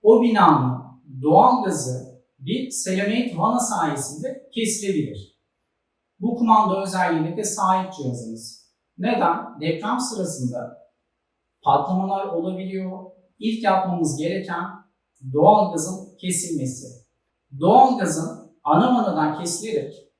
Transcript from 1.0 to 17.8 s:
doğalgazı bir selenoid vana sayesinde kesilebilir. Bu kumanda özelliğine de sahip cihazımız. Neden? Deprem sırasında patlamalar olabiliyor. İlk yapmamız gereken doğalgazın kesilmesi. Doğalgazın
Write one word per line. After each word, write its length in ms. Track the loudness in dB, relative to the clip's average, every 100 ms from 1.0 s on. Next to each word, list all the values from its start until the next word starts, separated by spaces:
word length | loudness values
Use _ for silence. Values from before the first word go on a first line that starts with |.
| _ -4
doğalgazı 1000 | 2 6 6 4 0 -4 -4 -8 -10 -20 _ _
bir 300 | -6 -6 -4
selenoid 680 | -6 -4 -2 0 -2 -2 -2
vana 220 | 0 0
sayesinde 880 | -2 -2 -2 -4 -8 -8 -10 -10 -10
kesilebilir. 840 | -4 -4 -2 -2 -2 -4 -8 -16 _ _ _ _ _ _ _ _ _
Bu 160 | -6 -2
kumanda 480 | 4 4 4 0
özelliğine 540 | -2 -2 0 0 -2 -4
de 60 |
sahip 500 | -6 -2 0 0 -2
cihazımız. 800 | -8 -8 -8 -10 -14 -16 -18 _ _ _ -6
Neden? 640 | -4 0 0 -2 -6 -8
Deprem 380 | -4 -4 -4 -4
sırasında 920 | -4 -4 -6 -4 -6 -6 -10 -16 _ _ _ _ _ _ _ _
patlamalar 640 | 0 0 2 -2 -2 -4 -4
olabiliyor. 720 | -4 -4 -8 -8 -8 -8 -12 -18 -20 _ _
İlk 240 | -6 -2
yapmamız 540 | 0 0 0 -2 -2 -2
gereken 460 | -4 -4 -6 -8 -8 -12 _ _ _ _ -6
doğalgazın 840 | 4 6 6 4 -2 -4 -8 -14 _
kesilmesi. 840 | -4 -4 -4 -4 -4 -8 -14 -20 _ _ _ _ _ 0
Doğalgazın 920 | 6 8